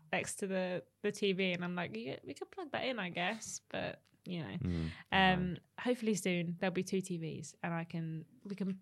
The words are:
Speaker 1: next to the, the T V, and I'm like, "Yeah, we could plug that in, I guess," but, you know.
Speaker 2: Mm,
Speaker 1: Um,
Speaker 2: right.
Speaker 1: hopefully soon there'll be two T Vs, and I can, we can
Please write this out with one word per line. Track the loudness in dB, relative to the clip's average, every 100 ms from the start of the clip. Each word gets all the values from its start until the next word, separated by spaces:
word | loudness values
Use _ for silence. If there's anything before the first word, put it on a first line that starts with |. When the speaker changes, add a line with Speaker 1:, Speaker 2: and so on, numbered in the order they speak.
| -2
Speaker 1:
next | -2 -2 -4
to | -2
the, | 0 0 -2 -6 _
the | -4
T | 2 2
V, | 4 2
and | 2
I'm | 0 -2
like, | -2 -4
"Yeah, | -6 -8 -8
we |
could | -10 -10
plug | -8 -4
that | 0
in, | 0 0
I | -2
guess," | 0 0 -2 -6 -10 -6
but, | -4 -2 -6 _ _ -6
you | -4
know. | -4 -2
Speaker 2:
Mm, | 0 2 0 -4 2
Speaker 1:
Um, | 6 8 6 4
Speaker 2:
right. | -2 -8 -4
Speaker 1:
hopefully | 0 2 2
soon | 2 4 2 2 0
there'll | 0
be | 0
two | 2 0
T | 0 -2
Vs, | -4 -6 -10 -6
and | -2
I | -2
can, | -2 -4 -4 -4 -8 -12
we | -8 -4
can | -2 4